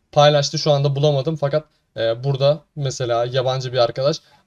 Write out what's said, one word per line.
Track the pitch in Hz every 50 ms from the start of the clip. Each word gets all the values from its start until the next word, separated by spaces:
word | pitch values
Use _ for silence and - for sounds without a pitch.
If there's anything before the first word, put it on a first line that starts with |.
| _ _ -
paylaştı. | 151 147 147 151 143 143 - - 147
Şu | - 160 147
anda | 139 139 143 135
bulamadım | 135 143 151 147 139 127 160 160
fakat, | 151 - 139 139 151 151 _ _ _ _ _ _
e, | 113 113 113 117 120 127
burada | 139 139 123 135 139 151 151 _ _ _
mesela | 151 143 135 123 - 131 117 120 117 120
yabancı | 127 123 131 123 131 131 131 127 127 123
bir | 127
arkadaş | 120 117 117 - 131 143 160 - _ _ _ _ _